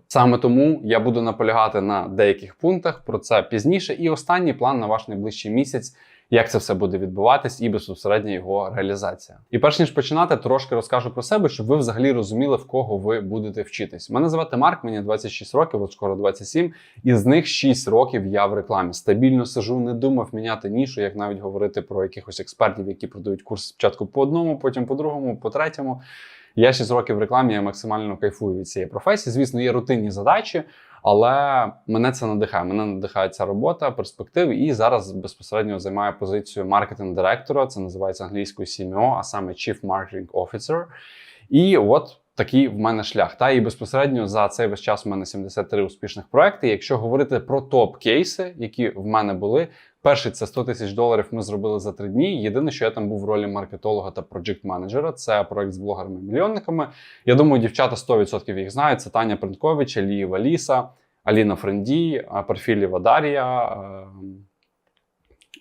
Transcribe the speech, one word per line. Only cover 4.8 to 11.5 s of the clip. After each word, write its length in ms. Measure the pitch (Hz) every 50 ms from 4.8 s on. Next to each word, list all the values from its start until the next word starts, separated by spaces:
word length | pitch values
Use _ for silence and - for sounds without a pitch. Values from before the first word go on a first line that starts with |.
на 60 | 110
ваш 220 | 104 110 110 110 -
найближчий 420 | 107 98 101 110 107 - - 107
місяць, 460 | 107 127 143 135 - 123 123 - - _ _ _ _ _ _ -
як 200 | 120 117 113 -
це 80 | - 107
все 160 | - - 101
буде 240 | 90 101 92 92 92
відбуватись 600 | 98 92 92 98 101 117 135 143 - 123 - -
і 80 | 117 117
безпосередньо 640 | 101 104 - - 95 - - 101 104 110 104 107
його 420 | 98 92 90 92 98 101 98 95 104
реалізація. 640 | 101 95 98 101 98 101 90 92 - - - - - _ _
І 80 | - 120
перш 220 | 123 151 147 -
ніж 100 | 170 143
починати, 460 | - 151 135 131 151 160 175 156 156
трошки 380 | 117 - 117 127 135 131 - 127
розкажу 360 | 117 113 - - 123 120 123
про 120 | 123 123 117
себе, 260 | - 214 214 190
щоб 180 | 139